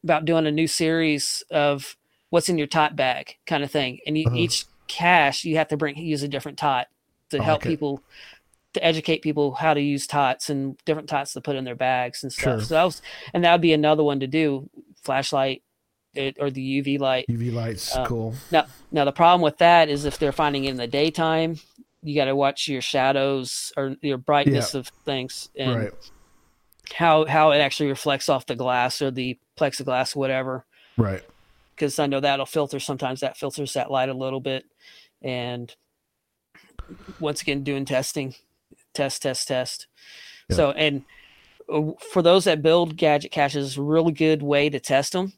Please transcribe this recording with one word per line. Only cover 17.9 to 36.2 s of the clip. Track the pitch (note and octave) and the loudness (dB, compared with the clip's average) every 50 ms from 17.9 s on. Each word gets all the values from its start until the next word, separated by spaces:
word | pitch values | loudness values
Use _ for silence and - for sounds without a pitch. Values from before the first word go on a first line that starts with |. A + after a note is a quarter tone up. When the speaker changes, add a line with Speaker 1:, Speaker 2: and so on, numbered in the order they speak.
| - | -4
Speaker 1:
Um, | B2+ B2+ | -4 -2
Speaker 2:
cool. | A#2 A#2+ A2+ A2 A2+ A#2 C3 - - | -2 -4 -4 -4 -6 -8 -12 -8 0
Speaker 1:
now, | E3+ D#3 - - - - - _ | 0 0 0 0 -10 -20 -16 _
now | - D3+ C#3 | -2 0 0
the | C#3 | 0
problem | C#3 - E3+ E3+ F3+ F3+ | 2 6 6 8 8 6
with | E3+ D3+ - - | 4 2 2 6
that | F3 E3+ F3 E3+ D#3+ D3+ | 6 8 8 8 6 4
is | C#3+ C#3+ D3 | 2 -2 -2
if | C#3+ - - | -4 -2 0
they're | D#3 C#3+ | -2 -2
finding | C3+ - D#3 D3 C#3+ C#3 C3+ | 0 0 0 0 0 -2 -4
it | C3+ | -4
in | C3 | -4
the | B2+ A#2+ | -4 -6
daytime, | A#2 C3+ C#3 D3+ E3 D#3 - E3 D#3+ D#3+ D#3+ E3 E3 E3+ D#3 - _ _ _ - _ _ _ | -2 0 0 0 0 0 0 0 2 2 2 0 0 -2 -6 -12 _ _ _ -20 _ _ _
you | - D3 C#3+ | -10 -4 0
gotta | D3 C#3 C3+ C3+ | 0 2 2 2
watch | C#3 C#3 C#3 C#3 - - D#3 | 2 2 2 0 -2 -6 -4
your | C#3 B2+ | -4 -6
shadows | A#2+ - - C#3 C3 C3+ C#3 C#3 C3+ C#3 C#3 C3+ B2+ B2+ - - - - - | -4 -2 0 2 2 4 2 2 2 0 0 -2 -4 -6 -8 -10 -10 -8 -6
or | D3 C#3 C3+ C#3 - | -6 -4 -4 -6 -6
your | - D3 C3+ B2+ | -4 -4 -4 -4
brightness | C3 - D3 C#3+ C#3+ C#3+ C3+ B2 A#2 - - | 0 2 2 4 4 2 2 0 -2 -2 -6
Speaker 2:
Yeah. | C#3 | -8
Speaker 1:
of | B2+ - _ _ _ | -8 -10 _ _ _
things | - C#3 C3 B2+ C3 - - - - _ | -6 -6 -6 -6 -8 -12 -14 -16 -16 _
and | C#3+ C3+ C3 B2 A2+ | -4 -2 -2 -2 -2
Speaker 2:
Right. | G#2+ G2+ - - - - - _ _ _ _ _ _ _ _ _ _ _ _ _ _ - - | -4 -6 -8 -16 -20 -20 -20 _ _ _ _ _ _ _ _ _ _ _ _ _ _ -16 -4
Speaker 1:
how, | - E3+ E3 D#3 D#3 D#3 | 0 4 4 4 4 4
how | D3 C#3+ D#3 D#3 D#3 | 2 4 4 6 6
it | C#3+ D3 | 6 4
actually | D3 C#3 - - D3+ C#3 | 2 0 0 -2 -2 -2
reflects | C#3 - - D3+ C#3 C3+ - - | -2 -2 -2 -2 -2 -2 0 0
off | C#3+ C3 - | 0 0 -2
the | - C3 | -6 -6
glass | A#2+ B2 B2+ B2 B2 B2 B2+ - - | -4 -2 -2 0 0 0 -2 -2 -2
or | D3 C3+ | -4 -4
the | B2+ B2+ B2+ B2+ B2 _ _ _ _ - | -4 -4 -6 -6 -8 _ _ _ _ -2
plexiglass, | D#3 C#3 - - C3+ C3+ B2+ B2+ C3 - - | -2 -2 -2 -4 -6 -2 -2 -2 -2 -2 -4
whatever. | C#3+ C3+ C3 C3+ C3 C3 C3 B2+ B2 - _ _ _ _ _ _ | -4 -2 -2 -2 -2 -4 -4 -8 -8 -10 _ _ _ _ _ _
Speaker 2:
Right. | - A2+ G2 F#2+ F#2 - - _ _ _ _ _ _ _ _ _ | -2 0 0 -2 -8 -10 -16 _ _ _ _ _ _ _ _ _
Speaker 1:
'Cause | - D#3 C#3+ - - | -4 -4 -2 0 0
I | D3 | 0
know | C#3 C#3 C3+ | 0 0 0
that'll | C#3 C#3+ C#3 C3+ C3+ | 2 2 0 0 -2
filter, | - - D#3+ D3 C3+ - C3+ | -2 -2 -2 -2 -2 -4 -8
sometimes | - - C#3+ B2+ C#3+ B2+ C3 C3 | -6 -6 -6 -4 -4 -6 -4 -4
that | - C3 - | -6 -6 -6
filters | - - C#3 - - C#3+ C3 | -6 -8 -8 -6 -6 -8 -4
that | - C3+ B2 - | -4 -4 -4 -2
light | C#3 C3 B2+ C3+ | 0 0 0 -2
a | C3 | -4
little | B2+ C3 C3 C3 C3+ | -6 -6 -6 -6 -6
bit. | C3 C3+ C3 C3 - _ _ _ _ - - - _ _ _ _ | -6 -6 -6 -6 -8 _ _ _ _ -20 -20 -20 _ _ _ _
And | - C3 B2+ B2 A#2+ B2 B2 A#2+ A#2+ A#2 - _ _ _ _ _ _ _ _ _ | -8 -6 -6 -6 -6 -6 -8 -10 -12 -14 -18 _ _ _ _ _ _ _ _ _